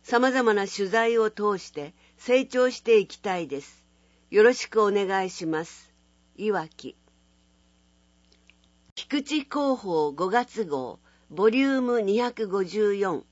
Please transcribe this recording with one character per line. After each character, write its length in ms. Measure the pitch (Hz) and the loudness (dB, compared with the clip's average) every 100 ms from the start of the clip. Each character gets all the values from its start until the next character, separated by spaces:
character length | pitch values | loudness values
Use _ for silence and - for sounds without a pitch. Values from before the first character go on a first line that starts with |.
様 300 | - 240 254 | 0 2 2
々 220 | 262 233 | 2 2
な 140 | 208 196 | 0 -2
取 220 | - 196 | -4 -2
材 280 | 220 226 233 | 0 2 2
を 140 | 214 | 0
通 260 | 214 208 190 | 0 -2 -2
し 140 | - | -6
て 220 | 151 143 _ _ _ | -12 -12 _ _ _
成 280 | - 254 262 | 0 0 2
長 240 | 254 254 | 0 0
し 120 | 240 | 0
て 160 | 226 220 | 4 4
い 100 | 190 | 4
き 80 | - | -8
た 220 | 208 180 | -6 -6
い 100 | 156 | -6
で 140 | 139 | -10
す。 240 | - _ _ _ _ _ _ | -12 _ _ _ _ _ _
よ 120 | 202 | 6
ろ 80 | 220 | 6
し 140 | 247 - | 4 -2
く 180 | 220 | 0
お 80 | 208 | 2
願 340 | 202 190 190 190 | 2 0 -2 -4
い 40 | |
し 160 | - 165 | -6 -4
ま 180 | 156 | -4
す。 300 | 165 - _ _ _ _ _ - | -6 -14 _ _ _ _ _ -6
い 160 | 214 | -2
わ 160 | 190 160 | -2 -4
き。 300 | - 135 - _ _ _ _ _ _ _ _ _ _ _ _ _ _ _ _ _ _ _ - | -14 -18 -18 _ _ _ _ _ _ _ _ _ _ _ _ _ _ _ _ _ _ _ -16
菊 240 | - 294 | -6 -6
池 220 | 277 302 | -2 -4
広 400 | 269 294 277 247 | -4 -2 0 0
報 300 | 202 165 147 | 0 0 0
五 180 | 139 185 | 0 0
月 360 | 233 247 208 190 | 0 -2 -6 -4
号、 340 | 143 123 - _ _ _ | -4 -6 -12 _ _ _
ボ 200 | 156 214 | 2 2
リ 120 | 247 | 4
ュ 160 | 277 262 | 2 0
ー 40 | |
ム 200 | 247 240 | 0 0
二 180 | 196 214 | 0 0
百 300 | 240 240 214 | 0 -4 -4
五 160 | 196 185 | -2 -2
十 300 | 208 208 202 | 0 0 0
四。 300 | 196 151 - | -2 -4 -8